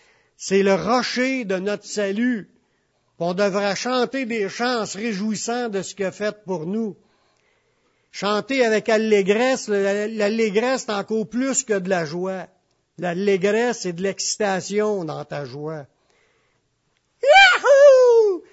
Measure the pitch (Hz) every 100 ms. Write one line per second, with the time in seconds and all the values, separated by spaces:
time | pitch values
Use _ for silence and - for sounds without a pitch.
0 | _ _ _ - - 196 196 196 190 247
1 | - 240 262 262 208 185 196 202 - 208
2 | 196 202 247 233 - _ _ _ _ _
3 | _ - 170 185 202 196 202 190 247 254
4 | 240 269 240 226 196 - 247 240 196 185
5 | 233 190 214 202 - 240 240 196 175 -
6 | 190 - 208 208 - 180 160 214 226 156
7 | _ _ _ _ _ _ _ _ _ _
8 | _ - 196 208 202 269 233 214 208 220
9 | 220 208 190 208 254 254 - 202 196 202
10 | 214 220 208 226 220 196 240 262 - 208
11 | 190 220 214 240 269 240 - 202 185 185
12 | 156 170 190 190 170 _ _ _ _ -
13 | 175 175 202 196 196 214 247 226 180 170
14 | 196 185 - - 208 185 - 208 214 202
15 | 160 143 147 147 135 139 151 156 135 _
16 | _ _ _ _ _ _ _ _ _ _
17 | _ _ 539 740 762 698 480 554 571 523
18 | 494 466 415 349 -